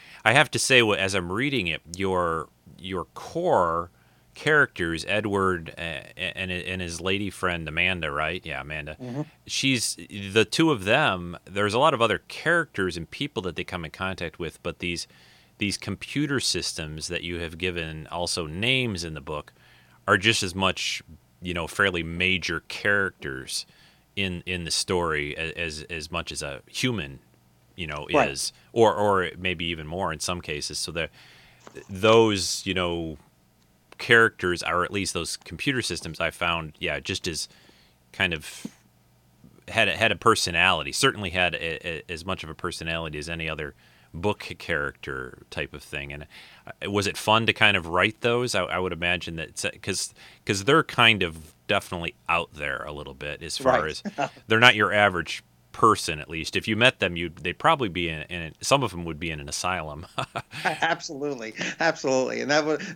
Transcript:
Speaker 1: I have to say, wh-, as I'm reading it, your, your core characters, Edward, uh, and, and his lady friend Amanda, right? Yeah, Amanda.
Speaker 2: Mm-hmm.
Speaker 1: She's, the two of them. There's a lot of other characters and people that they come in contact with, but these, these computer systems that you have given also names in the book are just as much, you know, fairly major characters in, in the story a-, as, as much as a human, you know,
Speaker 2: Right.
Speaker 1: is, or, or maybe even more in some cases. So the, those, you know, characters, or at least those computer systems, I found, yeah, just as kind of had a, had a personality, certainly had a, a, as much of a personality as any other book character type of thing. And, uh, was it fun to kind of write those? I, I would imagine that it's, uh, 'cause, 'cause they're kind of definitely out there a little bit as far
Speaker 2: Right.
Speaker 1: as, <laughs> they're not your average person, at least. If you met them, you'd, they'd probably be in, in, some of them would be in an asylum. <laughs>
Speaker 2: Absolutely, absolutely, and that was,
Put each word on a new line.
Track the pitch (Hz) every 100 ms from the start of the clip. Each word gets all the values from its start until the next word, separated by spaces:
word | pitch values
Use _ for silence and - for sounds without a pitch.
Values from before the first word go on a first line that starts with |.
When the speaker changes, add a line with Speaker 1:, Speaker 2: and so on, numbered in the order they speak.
| - - 110
Speaker 1:
I |
have | 135 147
to | 117
say, | - 131
wh-, | 110 92
as | 95
I'm | 98 85
reading | 104 143 131 85
it, | 76 80 90
your, | 95 90 87 82 - _ - -
your | 92 92 80
core | - - 165 180 113 85 85 90 _ _ _ _
characters, | - 147 151 131 - 82 82 -
Edward, | 107 107 98 95 87 80 -
uh, | 82 73 - -
and, | 90 - 92
and | 90 90 92
his | 85 82
lady | 92 98 98
friend | - 92 85 78
Amanda, | 80 92 90 78
right? | 73 78 90 80
Yeah, | 67
Amanda. | 69 78 73 76
Speaker 2:
Mm-hmm. | 127 139 151 _ -
Speaker 1:
She's, | - 139 123 - - 85 101 98
the | 110 107
two | - 165
of | 117 95
them. | 135 135 90 87 80 -
There's | 98 104
a | 117
lot | 156
of | 120
other | 113 87 -
characters | - 156 170 156 - 92 85
and | 80
people | - 143 113
that | 92 80
they | 85
come | 90
in | 78
contact | - 95 92 85 -
with, | 80 -
but | 85 -
these, | 87 82 - _ - _ _ -
these | 101 -
computer | - 95 - 139 147 135
systems | - 87 - - 78 78 76
that | 85
you | 87 85
have | 82 82
given | 90 85 80 78 -
also | 87 85 90 78
names | 85 120 131 120 87
in | 85 76
the |
book | 73 76 - - _ - _ _ -
are | 104
just | 107 110
as | 92 95
much, | 95 - - - - 78 _ -
you | 87
know, | 87 78
fairly | - 98 87
major | 82 85 92 92 85 82 -
characters | - 104 101 95 - 69 65 65 - - _ - _ _ -
in, | 95 87 90
in | 90
the | 82
story | - - 90 85 76 73 71
a-, | 80 82
as, | 82 76 76
as | 82 78
much | 85 -
as | 73
a | 73 67 -
human, | - 127 110 69 65 _ _ _ _ _ -
you | 78
know, | 73 -
Speaker 2:
Right. | 147 85
Speaker 1:
is, | 69 - - _
or, | 113 107 98
or | 104 95 87 -
maybe | 92 85 85
even | 80 76
more | 87 90
in | 76
some | - 87
cases. | 80 76 - -
So | -
the, | 80 78 - - - - _ - - -
those, | 95 110 113 110 98 85 - 98
you |
know, | 92 87 85 82 76 _ _ _ _ _ _ _ -
characters, | - 117 110 - 90 85
or | - 87
at | 85
least | 101 90
those | 87 78 -
computer | - 82 143 127
systems, | - 82 82 76
I | 82
found, | - 87 85 78 -
yeah, | 85 71
just | - 95 87
as | 76 - - _ _ _ _ _
kind | - 90
of | 78 - - - - _ _ _ _ _ _ - _ -
had | 107 101
a, | 80
had | 110
a | 92
personality, | 113 104 90 85 92 82 69
certainly | - 135 104 92
had | 92 87 80
a, | 82 78 87
a, | 78 -
as | 82 92
much | 92
of | 80
a | 78
personality | 87 - 82 82 80 76
as | 78
any | 82 80
other | 78 71 - _ _ _
book | 82 101 - - -
character | - 78 71 - 71 65 64 - -
type | 78 69
of | 73
thing. | - 76 69
And, | 73 73 - - - - -
uh, | 92
was | 101 98
it | -
fun | - 110 110
to |
kind | - 107 98
of | 82
write | 90 107 -
those? | 120 120 123 98
I, |
I | 90 90
would | 92
imagine | 82 87 90 85 82
that | -
it's, | - 98
uh, | -
'cause, | 104 92 - - - - -
'cause | 98 101
they're | 156
kind | - - 113 104
of | 85 80 78 - -
definitely | 98 - 87 85 - -
out | 85 -
there | 73 73 65
a | 76
little | 73 69
bit | 67 73 71
as | 80 -
far | 131 123
Speaker 2:
Right. | 78 - 202 -
Speaker 1:
as, | 135 -
<laughs> | -
they're | 110
not | 123 107
your | 98
average | 104 101 90 78 - - _ _
person, | - 113 101 - 76
at | 76
least. | 82 78 95
If | 110
you | 107
met | 127 -
them, | 95 85
you'd, | 85 80
they'd | 87 -
probably | 151 151 107
be | 87 85
in, | 78
in, | - 87 80 -
some | - 139
of | 113
them | 87 85
would | 73
be | 82
in | 76
an | 71
asylum. | - 90 90 78 76 87 - 123 113
<laughs> | - - 185
Speaker 2:
Absolutely, | 156 160 170 - 139 147 127 110 - - -
absolutely, | 165 156 139 131 123 117
and | 123
that | 151 151
was, | 151 190